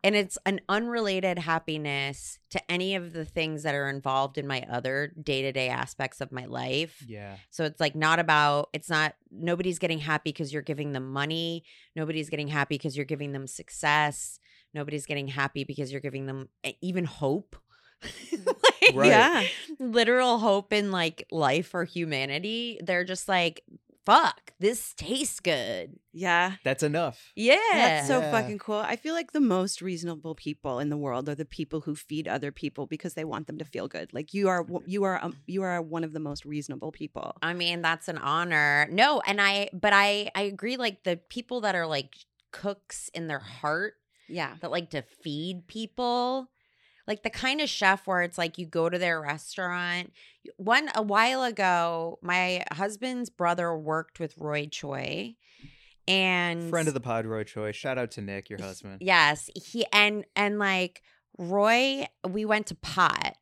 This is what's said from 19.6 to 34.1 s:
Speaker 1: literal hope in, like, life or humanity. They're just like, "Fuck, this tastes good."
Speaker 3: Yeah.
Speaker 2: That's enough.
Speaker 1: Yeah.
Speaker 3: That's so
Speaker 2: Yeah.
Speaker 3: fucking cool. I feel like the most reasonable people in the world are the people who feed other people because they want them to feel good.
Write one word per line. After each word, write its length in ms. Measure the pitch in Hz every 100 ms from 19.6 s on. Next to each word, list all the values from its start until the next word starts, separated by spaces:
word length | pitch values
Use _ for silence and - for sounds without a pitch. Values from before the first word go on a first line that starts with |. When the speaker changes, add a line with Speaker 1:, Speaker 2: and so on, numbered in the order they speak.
| - 311
Speaker 1:
literal 600 | 254 233 226 254 254 233
hope 340 | 214 202 196
in, 180 | 208 202
like, 340 | 185 165 160 -
life 420 | 160 143 147 175
or 120 | 180
humanity. 920 | 160 175 165 139 135 143 202 226 240 220
They're 220 | 170 180
just 240 | 180 185 -
like, 340 | 185 170 - _ - _ _
"Fuck, 460 | - 262 320 - - _
this 340 | 190 240 - -
tastes 420 | 151 262 285 -
good." 580 | 180 143 107 92 87 - _
Speaker 3:
Yeah. 440 | 165 185 170 180 190
Speaker 2:
That's 180 | 135 135
enough. 480 | 151 151 156 - -
Speaker 1:
Yeah. 220 | - 226 330 440
Speaker 3:
That's 360 | 339 240 156 -
so 120 | 262
Speaker 2:
Yeah. 120 | 151
Speaker 3:
fucking 280 | 220 123 208
cool. 160 | -
I 220 | 214 - 240
feel 160 | 302
like 180 | 330 -
the 80 | 302
most 420 | 254 185 190 -
reasonable 540 | 185 170 170 156 160
people 440 | 160 151 151 147 123
in 100 | 147
the 80 | 147
world 320 | 143 123 143
are 60 |
the 100 | 147
people 340 | 156 - 147 160
who 140 | 151
feed 320 | 147 - 151 113
other 240 | 123 143
people 360 | - 147 - 135
because 260 | 156 180
they 100 | 165
want 240 | 156 139 151
them 100 | 156
to 40 |
feel 220 | 156 - 143
good. 260 | 82 82